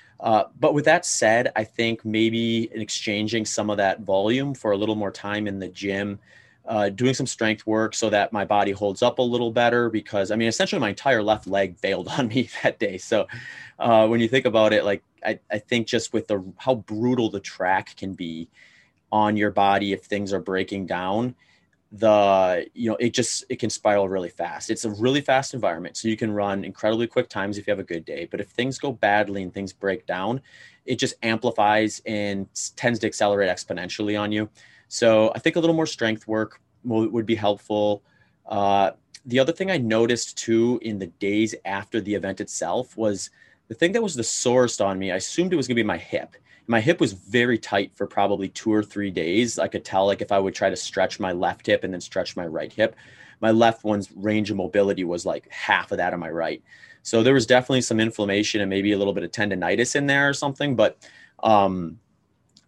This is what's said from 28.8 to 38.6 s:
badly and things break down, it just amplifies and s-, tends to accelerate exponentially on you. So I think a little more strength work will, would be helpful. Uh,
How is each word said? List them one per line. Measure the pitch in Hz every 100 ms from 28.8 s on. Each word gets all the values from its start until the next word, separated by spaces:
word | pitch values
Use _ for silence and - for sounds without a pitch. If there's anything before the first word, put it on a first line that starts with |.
| 143
badly | 113 104 104 101 98
and | 90
things | 98 95
break | - 98 92 -
down, | 90 98 131 - - - _ -
it | 123
just | 127 -
amplifies | 113 110 120 113 104 107 107 - -
and | 104 104 98 98
s-, | - - -
tends | 123 113
to | 107
accelerate | - 104 101 95
exponentially | 87 - 87 90 - 104 104
on | 104
you. | 107 107 _ - - _
So | - 117 110 110
I | 120
think | 165 170
a |
little | 165 160
more | 156
strength | - 113 110 -
work | 110 107 - _ _
will, | 123 110 110
would | 117 107
be |
helpful. | 110 104 101 - 104 104 101 _ _ _ _ -
Uh, | 101